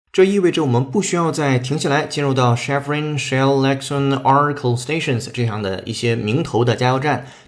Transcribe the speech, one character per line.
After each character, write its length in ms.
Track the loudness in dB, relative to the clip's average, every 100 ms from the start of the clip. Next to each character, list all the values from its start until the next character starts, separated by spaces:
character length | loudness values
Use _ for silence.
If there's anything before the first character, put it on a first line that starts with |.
| _
这 120 | 2
意 160 | 4 4
味 100 | 2
着 140 | 2
我 20 | 2
们 180 | 2
不 160 | 0 -2
需 140 | 0
要 160 | 0 0
再 260 | 0 0 0
停 220 | 0 -2
下 100 | 0
来， 160 | 0
进 180 | -2 -2
入 100 | 0
到 220 | 2 2 2
Chevron、 600 | 0 -4 -2 -4 -2 -4
Shell、 640 | -2 0 2 2 2 0
Exxon、 420 | -2 -2 0 2
Oracle 540 | 2 4 2 0 -2 -2
Stations 540 | -2 -4 -2 -2 -4
这 120 | -4
样 180 | -4 -2
的 220 | -4 -6
一 80 | -6
些 240 | -4 -2 -2
名 260 | 0 0
头 220 | 0 0
的 100 | 2
加 140 | 2 0
油 100 | 0
站 280 | -2 -4 -6 -20